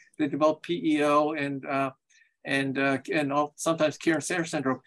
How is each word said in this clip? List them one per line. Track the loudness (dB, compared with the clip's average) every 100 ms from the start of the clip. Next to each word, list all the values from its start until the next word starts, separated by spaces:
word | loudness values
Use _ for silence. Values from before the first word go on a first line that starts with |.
| _ -6
they | -4
develop | 2 2 2
P | -2 -2 0 2
E |
O | 4 4 2
and, | 0 -4 -6
uh, | -4 -2 -2 -6 _ _ _ _
and, | -4 -2 0 0
uh, | 0 0 -2
and | -2 0
all, | 0 -2 -2
sometimes | -2 2 2 0
Kearns-Sayre | 0 0 0 -4
syndrome. | -2 -2 -2 -2